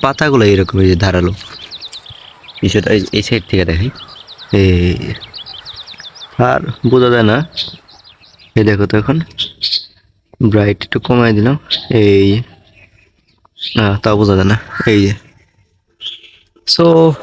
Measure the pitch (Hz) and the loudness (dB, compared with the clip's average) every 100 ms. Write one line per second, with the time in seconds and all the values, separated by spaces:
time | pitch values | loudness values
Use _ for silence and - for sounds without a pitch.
0 | 135 139 151 135 104 95 92 98 95 87 | -4 -2 0 4 4 2 0 2 2 2
1 | 95 90 87 95 - - - - - - | 0 0 -2 -4 -14 -20 -20 -18 -18 -20
2 | - - - - - - 101 107 82 - | -20 -20 -20 -20 -20 -6 -2 0 0 -2
3 | 92 107 - 117 - 95 87 82 120 - | -2 -4 -2 -4 -2 -2 0 -2 -2 -6
4 | - - - - - 98 95 90 87 - | -18 -20 -20 -20 -2 2 2 2 0 -2
5 | - - - - - - - - - - | -6 -10 -14 -20 -20 -20 -20 -20 -20 -20
6 | - - - - 123 135 - - 120 127 | -20 -20 -12 -2 -2 -2 -4 -4 0 2
7 | 123 120 107 120 165 - - - _ - | 4 2 2 0 -4 -10 -12 -14 _ -20
8 | _ _ - _ - 113 107 101 98 110 | _ _ -20 _ -6 0 0 0 0 -2
9 | 107 160 165 - - - - - - _ | -2 -4 -4 -10 -12 -8 -8 -8 -10 _
10 | _ _ _ - 110 107 104 104 - - | _ _ _ -2 0 2 2 -2 -4 -6
11 | - 123 117 104 117 147 - - - 120 | 0 2 2 2 0 -2 -6 -8 -2 2
12 | 104 98 98 107 - - _ _ _ _ | 4 4 2 0 -4 -16 _ _ _ _
13 | _ _ _ _ _ - - - 104 101 | _ _ _ _ _ -16 -6 -2 0 0
14 | 110 104 104 95 95 107 - - 117 104 | 0 2 4 4 2 0 -4 -6 0 2
15 | 98 107 _ _ _ _ _ _ _ - | 2 -2 _ _ _ _ _ _ _ -18
16 | - - - _ _ _ - - 170 165 | -16 -16 -20 _ _ _ -4 0 2 4
17 | 165 143 | 2 0